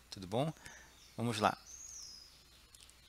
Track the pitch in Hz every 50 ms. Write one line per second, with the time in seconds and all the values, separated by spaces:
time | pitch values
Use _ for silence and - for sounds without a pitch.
0 | - - - 104 92 90 107 120 143 165 - - - - - - - - - -
1 | - - - - 117 120 110 104 107 95 - - - - - - - - - -
2 | - - - - - - - - - - - - - - - - - - - -
3 | -